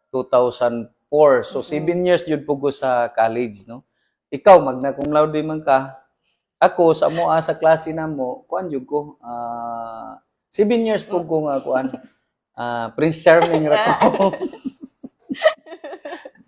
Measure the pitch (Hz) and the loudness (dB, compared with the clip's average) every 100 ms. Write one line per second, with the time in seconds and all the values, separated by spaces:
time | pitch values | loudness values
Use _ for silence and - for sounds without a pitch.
0 | _ 131 127 127 123 - 120 117 110 _ | _ -6 2 2 2 0 -2 -2 -10 _
1 | - 147 147 127 107 135 - 151 156 175 | -2 4 6 6 0 -8 -6 -4 -2 0
2 | 180 175 170 147 147 143 139 131 135 123 | 2 2 0 -4 -2 -2 -2 -2 -2 0
3 | 120 - 113 117 120 104 95 120 _ _ | 0 0 0 0 -6 -8 -18 -20 _ _
4 | _ _ - 139 214 180 139 127 135 135 | _ _ -12 0 6 6 4 -4 -4 -4
5 | 147 151 156 151 156 156 151 135 135 - | -2 0 0 -2 -6 -6 0 0 0 -14
6 | _ _ _ _ _ - 180 - 165 156 | _ _ _ _ _ 0 2 4 2 4
7 | 151 160 165 160 160 160 160 160 160 160 | 0 0 0 0 -2 0 2 2 0 -8
8 | 156 143 127 131 - 180 185 139 131 147 | -6 -6 -6 -8 -8 -8 -6 -8 -4 -6
9 | 147 - 120 120 120 117 117 117 113 113 | -6 -16 -14 -10 -8 -8 -8 -10 -10 -12
10 | 110 110 _ _ _ - 208 233 226 208 | -16 -18 _ _ _ -2 2 2 0 -2
11 | - 180 160 160 151 135 135 131 131 127 | -2 -4 -2 -2 -2 -4 -2 -2 -2 -8
12 | - _ _ _ _ - 120 120 113 - | -18 _ _ _ _ -10 -6 -6 -6 -2
13 | 156 156 175 165 170 160 151 156 233 220 | -2 2 6 6 4 0 2 2 2 2
14 | - - 196 - 370 - - - - _ | 2 4 0 0 -8 -8 -12 -12 -20 _
15 | - _ - - 622 640 - 330 294 330 | -20 _ -14 -2 -2 -2 -14 -18 -16 -16
16 | - - - _ | -14 -16 -18 _